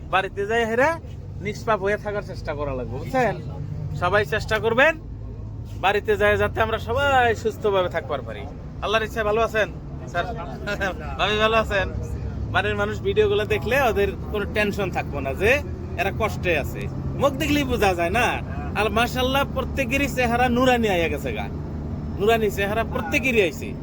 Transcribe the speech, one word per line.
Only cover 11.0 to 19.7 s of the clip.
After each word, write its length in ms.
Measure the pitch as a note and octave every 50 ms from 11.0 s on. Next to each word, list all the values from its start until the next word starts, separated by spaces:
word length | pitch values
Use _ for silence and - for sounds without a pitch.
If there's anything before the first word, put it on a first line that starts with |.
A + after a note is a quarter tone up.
| - - - C#3+
ভাবি 200 | E3+ G3 G#3+ G#3+
ভালো 200 | G#3+ A3 A3+ A3+
আছেন? 300 | G#3+ - G#3 G3 F#3 F3+ - - - - - - - - - - - -
বাড়ির 240 | - F3+ F#3+ G#3 G#3+
মানুষ 260 | G#3 G3+ G#3 G#3+ G3+
ভিডিওগুলো 440 | - G3 G3+ G#3 G#3+ G3+ G#3 G#3 G#3+
দেখলে 360 | G3+ G#3+ G3+ - G#3 B3 C#4
ওদের 260 | C#4 A#3 G3 G3 G3 G3 F#3 E3 - -
কোনো 140 | - G#3 G3+ - -
টেনশন 380 | G#3+ G#3 G3+ F#3+ G3 G3+ F3+
থাকবো 280 | - E3+ D3 D3 C#3+ C#3+
না 140 | C3+ C#3 C3+
যে 180 | - F#3 A3 C4 D4 - - - - - - - E3+
এরা 140 | F3+ G3 - -
কষ্টে 380 | A3 G3+ - - - F3+ E3 D3
আছে, 240 | B2+ - - G#2+ - - - - - - - -
মুখ 100 | A#3 C#4+
দেখলেই 340 | C4+ C4+ D#4 C#4+ D4 D4 C#4+
বোঝা 300 | C4 B3 G#3+ G#3 G3 F#3
যায় 160 | E3+ E3+ E3+
না। 160 | F#3+ A#3 A#3+ F#3+ D3 B2 - - - - - - -
আর 140 | F#3+ G#3 A3
মাশাআল্লাহ, 540 | G#3 A3 A#3+ A#3+ A#3 B3+ B3+ B3+ C4 C#4 C#4 - -
প্রত্যেকেরই 540 | C4 A#3+ A3+